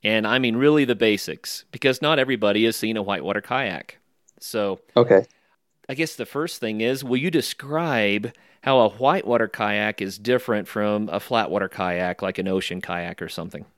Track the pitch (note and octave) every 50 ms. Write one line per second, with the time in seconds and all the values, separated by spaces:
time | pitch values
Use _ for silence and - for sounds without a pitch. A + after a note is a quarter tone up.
0 | - G#2+ A2 A2 G#2+ G#2+ A#2 C3 C3 A#2+ A2 A#2+ C3+ D3 D3+ D3+ C#3 B2 A#2+ G2+
1 | A#2 A2 G#2+ G2 - - D#2 - - - - - - _ - A#2 - C3+ C3 -
2 | - D3 D#3+ D3 C3 B2+ C3 A2 G#2+ G2+ G2+ G#2+ A2+ A2+ A2+ - - A2 A2+ A2
3 | G2 G2 G2 F2 C#2+ F2 G2+ G#2+ - - A#2+ C3 C#3 G#2 F2 C2+ - - - _
4 | _ _ _ _ _ _ _ _ - - - A2 G#2 G2+ F#2+ - _ _ _ -
5 | - - G#2+ F#2+ F#2+ _ _ _ _ _ _ _ _ _ _ _ _ - C3+ C3
6 | E3 D#3 - - A#2 - - C#3 D#3 - - - - A2 A2 G#2+ A2+ A#2+ C3 C3
7 | C#3 B2 B2 B2+ C#3 F#3 D#3+ D#3+ - - - _ - C3+ D3 D#3+ E3+ E3 C#3 A#2
8 | G#2 G2+ G2+ G#2 G#2 A#2+ - _ _ _ _ _ - C3+ C3+ C3 A#2 G#2+ - A2
9 | B2 C#3 E3 F#3+ - G#2 A#2+ A#2 A2+ G#2 - - A2 G2+ G#2 G#2 G#2 A2 G#2 -
10 | G2+ G2 F#2+ G2+ G#2 A#2 B2+ B2 - - A2+ G#2 F#2 - - A2 G#2 G#2 G#2 G#2
11 | G#2+ G#2 E2 G2+ - - B2+ A#2 G#2+ - E2 G2+ G2 F#2 - - G2 F2+ F2 F2
12 | F2+ F2+ F2+ - - F#2+ F#2 - F#2 F#2+ F#2+ F#2+ F#2 - F#2 F#2 - - F2+ F2
13 | E2+ E2+ F2 - - D#2+ - - E2 E2+ - D2 - _ _